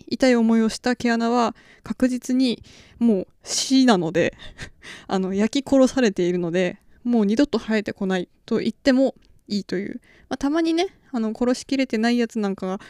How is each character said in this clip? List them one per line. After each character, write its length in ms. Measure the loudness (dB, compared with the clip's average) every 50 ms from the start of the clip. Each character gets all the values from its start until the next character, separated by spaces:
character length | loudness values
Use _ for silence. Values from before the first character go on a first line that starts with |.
| -12 -10
痛 220 | -4 0 2 4
い 60 | 4
思 220 | 4 4 4 4 2
い 40 |
を 80 | 2 0
し 100 | -2 -4
た 160 | -4 -4 -2
毛 160 | -2 -2 -2
穴 180 | -2 0 -2 0
は 260 | 0 0 0 -2 -4 _ -16 -20 -20 _ -12
確 240 | -12 -4 0 0 0
実 280 | 0 -2 -4 -2 0
に 280 | 0 2 0 0 -4 -8 -16 -20 -20 -20 -18 -6 0
も 220 | 2 2 2 2
う 60 | 0 -6 _ _ -12
死 420 | -8 -6 -6 -2 2 4 4 6
な 120 | 6 4 4
の 140 | 2 0
で、 240 | 0 0 0 0 -2 -6 -14 -18 -18 -16 -18 -18
<laughs> 360 | -18 _ -20 -20 -20 -18 -8 -4
あ 120 | -2 -2
の、 140 | -2 -2 -2
焼 300 | 0 -2 0 0 -2 -2
き 60 | 2
殺 180 | 4 4 4 4
さ 140 | 4 2
れ 100 | 0 0
て 180 | 0 0 0 0
い 20 |
る 60 | 0 -2
の 140 | -2 -2
で、 280 | -2 -2 -2 -2 -4 -8 _ _ -20 _ -4
も 180 | 0 0 2
う 40 | 2
二 100 | 2 2
度 120 | 2 2 2
と 100 | 0 -2
生 200 | -2 -2 -2 -2
え 60 | -2
て 100 | -4 -6
こ 120 | -6 -4
な 140 | -2 -2 -2
い 100 | -4 -6 _ _ _
と 140 | -4 -4 -2
言 100 | -2 -4
っ 20 |
て 220 | -6 _ 2 2 4
も 220 | 4 2 0 -2 _ _ _ -20 _ _ -8
い 120 | -8 -8
い 40 | -6
と 140 | -6 -8 -8
い 140 | -8 -8
う。 100 | -12 -14 _ _ _ _ _ -12
ま 60 | -8
あ、 20 | -6
た 120 | -4 -2
ま 120 | -2 0
に 120 | 0 0 0
ね、 140 | 0 -2 -2 -6 _ _ _
あ 80 | -6 -4
の、 140 | -4 -4 -4
殺 180 | -2 -2 -2 -2
し 100 | -2 -4
き 120 | -4 -2 -2
れ 100 | -2 -2
て 100 | -2 -2
な 120 | 0 0
い 60 | 0 0
や 100 | -2 -2
つ 120 | -4 -4
な 100 | -4 -4
ん 60 | -4
か 120 | -4 -6 -6
が 120 | -6 -6 -10 -14